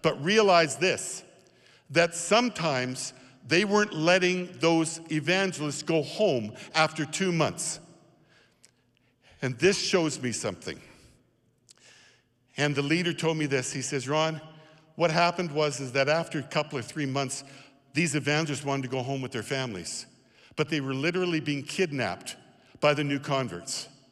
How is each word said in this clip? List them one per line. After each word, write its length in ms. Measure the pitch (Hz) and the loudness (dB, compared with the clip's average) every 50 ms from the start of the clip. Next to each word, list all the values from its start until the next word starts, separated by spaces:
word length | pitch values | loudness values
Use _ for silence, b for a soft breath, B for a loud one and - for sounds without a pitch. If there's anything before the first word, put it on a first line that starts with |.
But 200 | - - - 143 | 2 0 0 2
realize 540 | 139 170 208 220 214 196 180 170 165 151 - | 0 4 4 6 8 8 8 6 6 4 0
this, 480 | 120 165 185 135 - - - - - - - - - b b b b b b b b b b | 0 0 0 0 0 -4 -8 -10 -12 -14 -18 -20 -20 b b b b b b b b b b
that 240 | 135 165 170 170 170 | 2 4 4 4 0
sometimes 1000 | - - - 202 226 247 247 - - 165 160 139 127 127 127 123 - - - B B B B B B - 123 | -8 0 2 4 4 4 2 -2 -2 -2 0 0 0 -2 -4 -6 -8 -10 -12 B B B B B B -4 2
they 160 | 160 175 214 | 2 2 4
weren't 280 | 202 202 208 208 208 | 4 4 4 4 2
letting 640 | - 156 156 165 180 190 180 180 185 185 180 - 127 120 | 0 0 4 4 6 6 4 2 0 0 -4 -6 -6 0
those 400 | 160 165 165 165 160 160 - - - - | 2 4 4 4 2 0 -4 -10 -8 -4
evangelists 720 | 160 151 135 143 180 190 196 190 156 131 151 147 139 - | -4 -2 0 2 2 2 2 0 -2 -4 -6 -6 -6 -6
go 200 | - - 156 160 | -4 0 0 0
home 500 | 143 135 - - 214 196 147 120 107 107 107 B B B B | 0 -2 -2 2 2 2 2 2 -2 -4 -10 B B B B
after 280 | 160 160 156 156 156 151 | 2 2 2 2 -4 -6
two 280 | 147 151 - 190 185 | -4 -2 -2 -2 0
months. 480 | 175 165 151 113 90 - - - - - - - - - _ _ _ _ b b b b b b b b b b b b b b _ _ _ _ _ _ b b b b | 2 2 0 0 0 -4 -6 -8 -8 -10 -14 -20 -20 -20 _ _ _ _ b b b b b b b b b b b b b b _ _ _ _ _ _ b b b b
And 180 | - - 127 113 | -6 -6 -2 2
this 180 | 156 190 202 | 2 2 4
shows 460 | - - - - 185 165 151 - - | 2 0 0 2 2 2 2 -2 -2
me 80 | 127 123 | -4 -4
something. 500 | 107 - - 110 90 - - - 73 71 - B B B B B B B _ _ _ _ _ _ _ _ _ _ b b b b b b b b b b b b b _ _ _ _ | -4 -2 -4 -6 -6 -6 -10 -12 -12 -12 -16 B B B B B B B _ _ _ _ _ _ _ _ _ _ b b b b b b b b b b b b b _ _ _ _
And 200 | - 143 147 147 | -2 0 0 0
the 60 | 139 | 0
leader 300 | 143 143 160 175 180 175 | 0 0 0 2 2 -2
told 240 | 160 - - 160 165 | -2 0 0 0 0
me 100 | 160 151 | 0 0
this. 260 | 143 139 131 123 - | 0 0 0 -2 -2
He 100 | - 135 | -6 -6
says, 260 | 123 - - 135 117 127 | -6 -4 -4 -4 -2 0
"Ron, 320 | 147 156 156 160 160 151 - B B B B B B B B B B | 0 2 2 0 0 -4 -10 B B B B B B B B B B
what 160 | - 165 170 | 0 2 2
happened 400 | 151 165 175 175 175 180 180 165 | 4 4 4 4 2 0 -4 -2
was 300 | 143 151 151 147 135 127 | 0 0 0 0 0 -4
is 100 | 139 127 | -8 -2
that 160 | 120 139 135 143 | 0 0 2 4
after 300 | 151 165 165 165 - 156 | 2 0 0 -2 -6 -6
a 60 | 131 | -6
couple 340 | - - 160 147 151 - 131 | -2 -2 -4 -2 -2 -6 -8
or 40 | |
three 240 | 113 - - 160 147 | -8 -6 -6 -4 -4
months, 360 | 135 131 139 135 127 - - B B B B B B B B _ _ _ | -2 -2 -2 -2 -2 -6 -10 B B B B B B B B _ _ _
these 200 | - 175 160 135 | 0 0 2 0
evangelists 500 | 151 127 147 147 151 165 147 139 123 - | 0 0 2 2 2 2 0 -4 -4 -2
wanted 180 | 139 139 139 | -2 -2 -2
to 60 | 131 123 | -2 -2
go 140 | 127 131 | -4 -4
home 200 | 120 127 139 139 | -2 -2 -4 -4
with 100 | 127 123 | -4 -4
their 100 | - 117 | -6 -6
families. 640 | 104 - 139 131 131 123 104 90 82 - - - - - _ b b b b b b b b | -4 -4 -4 -4 -4 -4 -6 -8 -8 -8 -10 -12 -12 -14 _ b b b b b b b b
But 140 | - 156 - | -4 -2 0
they 120 | 165 147 | 0 -2
were 140 | 135 135 135 | -2 -2 -2
literally 460 | 131 139 170 170 185 185 175 165 160 | 0 0 0 0 0 0 0 0 0
being 240 | - 147 147 143 127 | 0 -2 -4 -4 -4
kidnapped 720 | - - - 185 165 143 135 120 95 87 - - - - - - - B B B B B B | -6 -2 -2 0 0 0 -2 -2 -2 -4 -6 -10 -14 -14 -16 -20 -20 B B B B B B
by 140 | - 147 147 | 2 2 4
the 80 | 139 | 4
new 160 | 151 143 143 139 | 2 0 0 -2
converts." 680 | 139 - 143 135 131 113 87 87 - - - - - - - _ _ _ | -2 0 0 0 0 -2 -6 -8 -8 -8 -10 -10 -10 -12 -18 _ _ _